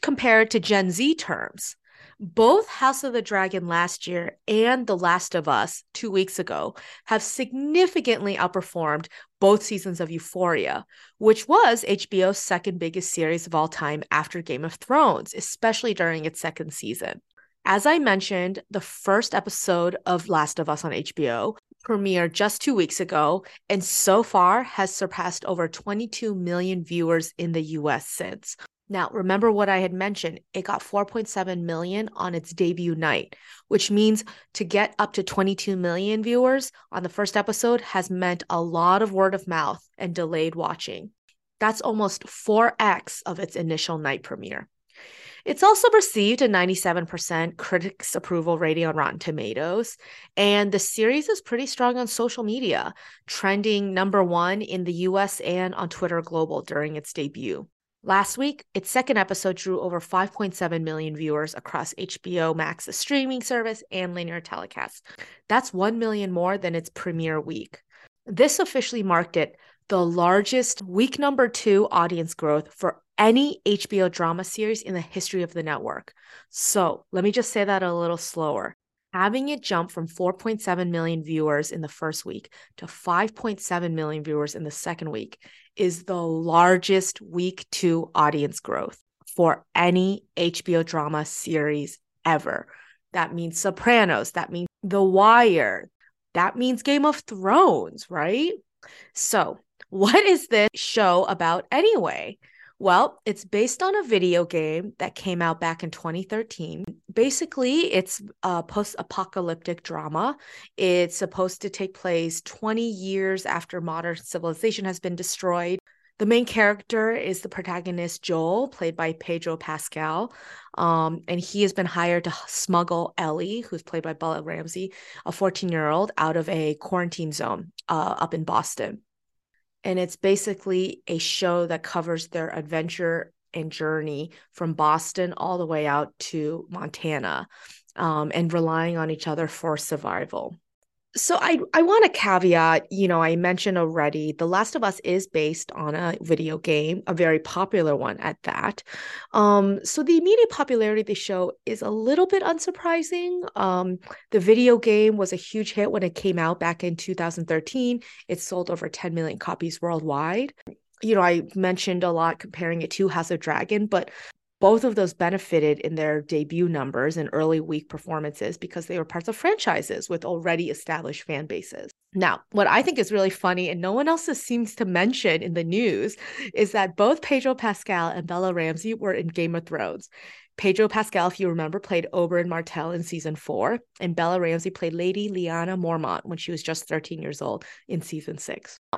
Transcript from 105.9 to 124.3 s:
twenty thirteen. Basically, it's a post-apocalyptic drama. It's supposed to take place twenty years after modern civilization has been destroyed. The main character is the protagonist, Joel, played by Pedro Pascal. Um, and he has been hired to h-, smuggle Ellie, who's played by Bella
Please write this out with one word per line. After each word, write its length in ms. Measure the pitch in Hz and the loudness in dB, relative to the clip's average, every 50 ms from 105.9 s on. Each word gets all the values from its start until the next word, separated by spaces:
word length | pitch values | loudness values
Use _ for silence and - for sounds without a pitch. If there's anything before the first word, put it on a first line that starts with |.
| 160 | -10
twenty 320 | - - 165 160 175 190 | -8 -8 -8 -6 -6 -6
thirteen. 600 | 190 214 214 226 220 - - 165 160 165 156 185 - 208 - _ - 190 | -6 -6 -6 -6 -6 -10 -12 -12 -10 -10 -12 -12 -12 -14 -16 _ -6 0
Basically, 800 | - 226 277 262 - 330 320 - - 254 247 269 320 339 - - | 2 2 2 2 -2 -4 -4 -4 -2 0 2 2 2 2 2 0
it's 280 | 185 185 - - - 202 208 - _ - | 0 -2 -2 -6 -12 -12 -16 -12 _ -4
a 180 | 185 180 170 170 | -2 -2 -2 -4
post-apocalyptic 1200 | - - 208 208 - - - 175 - - - 190 185 - 196 180 170 165 165 - - 175 170 - | -4 -4 -4 -4 -4 -6 -12 -12 -10 -6 -8 -8 -6 -6 -6 -4 -4 -6 -6 -6 -8 -8 -8 -8
drama. 520 | - 165 156 156 156 151 160 202 254 294 285 - - - - - - _ | -10 -10 -8 -8 -6 -4 -2 -2 -2 -2 -6 -10 -20 -20 -20 -20 -14 _
It's 400 | - 190 185 180 180 175 170 170 | 0 2 4 4 4 2 2 0
supposed 460 | - 196 185 - - 185 185 185 - - | -4 -6 -4 -2 -2 -2 -2 -2 -6 -10
to 80 | 202 | -10
take 240 | 190 - 202 190 190 | -8 -6 -8 -8 -8
place 460 | - - 185 175 165 165 165 165 - | -6 -4 -2 0 0 0 -2 -4 -8
twenty 500 | - - - - - 214 220 226 233 233 | -10 -12 -12 -8 -4 -2 -2 -2 -2 -4
years 560 | 214 185 185 190 190 190 190 190 190 190 185 | -4 -6 -6 -4 -4 -2 -2 -2 -2 -2 -4
after 340 | - - 170 - - - 180 | -4 -6 -6 -6 -8 -10 -8
modern 360 | 165 170 160 165 170 170 170 | -6 -6 -6 -6 -6 -6 -6
civilization 680 | 165 - - - 175 170 170 160 - - 226 214 - 196 | -8 -8 -10 -8 -6 -4 -6 -4 -2 -2 -2 -2 -2 -4
has 140 | 190 180 - | -6 -6 -6
been 160 | - 185 175 | -6 -6 -6
destroyed. 640 | 170 180 - - - - 185 175 175 175 175 185 190 - _ _ _ _ _ _ - | -6 -6 -8 -6 -4 -2 -2 0 0 -2 -2 -4 -6 -6 _ _ _ _ _ _ -2
The 80 | 220 | 2
main 180 | 208 233 233 247 | 4 4 4 2
character 680 | 240 - 226 214 202 208 202 - - - 220 214 220 226 | 2 2 4 4 4 4 2 -2 -4 -2 0 0 0 -2
is 300 | - - 180 190 180 - | -2 -4 -4 -6 -6 -8
the 60 | 190 | -10
protagonist, 720 | - - 180 185 175 180 170 185 175 175 170 170 - - | -10 -10 -8 -6 -6 -6 -6 -6 -4 -4 -4 -6 -6 -8
Joel, 460 | - - 175 160 160 165 185 220 262 | -6 -2 -2 0 0 0 0 0 -2
played 300 | 269 - - 180 165 165 | -2 -4 -4 -4 -4 -2
by 160 | 165 165 160 160 | -2 -4 -4 -4
Pedro 440 | 160 - - 170 170 165 175 160 | -6 -6 -6 -6 -4 -4 -6 -6
Pascal. 800 | 160 - - 156 147 - - - 160 156 156 156 175 220 254 - - - - - - - - - | -6 -6 -8 -8 -8 -8 -10 -8 -6 -4 -4 -2 -4 -4 -6 -10 -16 -20 -20 -20 -20 -20 -12 -4
Um, 440 | - 175 170 165 165 160 160 165 170 170 - | 0 2 2 4 2 2 0 -2 -4 -6 -4
and 100 | 175 175 | -4 -4
he 240 | 175 - - 202 202 | -4 -4 0 2 2
has 100 | 190 190 | 2 2
been 140 | - 180 | 0 -4
hired 380 | 170 - 175 170 175 175 175 170 | -2 -2 0 0 2 2 0 0
to 60 | 170 | -2
h-, 60 | 160 - - - | -6 -8 -10 -8
smuggle 640 | - - - - 180 170 175 175 180 170 170 - - | -6 -6 -2 2 2 2 2 2 0 -2 -4 -4 -4
Ellie, 440 | - 175 160 151 165 175 185 214 233 | -4 -4 -2 -2 -2 -4 -4 -6 -6
who's 240 | 233 - 190 160 - | -8 -8 -10 -12 -10
played 180 | - - 165 156 | -8 -8 -6 -6
by 120 | 160 156 | -6 -6
Bella 280 | 156 160 160 | -6 -4 -4